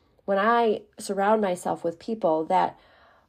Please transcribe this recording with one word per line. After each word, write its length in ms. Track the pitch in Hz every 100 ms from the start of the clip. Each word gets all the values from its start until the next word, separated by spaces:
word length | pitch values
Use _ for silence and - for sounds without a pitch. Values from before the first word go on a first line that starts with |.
| _ _ -
When 120 | 196
I 440 | 214 240 226 202 - -
surround 440 | - 196 196 220
myself 420 | 196 180 180 165
with 160 | 170 165
people 460 | - 220 180 160 160
that 340 | 185 175 - _ _ _ _